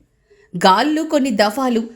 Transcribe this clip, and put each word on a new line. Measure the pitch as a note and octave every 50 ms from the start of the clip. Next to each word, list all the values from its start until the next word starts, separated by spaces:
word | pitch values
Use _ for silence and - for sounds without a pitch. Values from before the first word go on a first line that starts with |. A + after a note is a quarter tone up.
| _ _ _ _ _ _ _ _ _ _ -
గాలులు | F3 - F#3+ F#3 G#3+ C4 D4+ D4+ D#4 D#4+
కొన్ని | D#4+ D#4+ C#4+ B3+ C#4 G#3
దఫాలు | G#3 G#3 G#3+ G#3+ C#4 C4 B3+ A#3+ A#3+ A3+ - -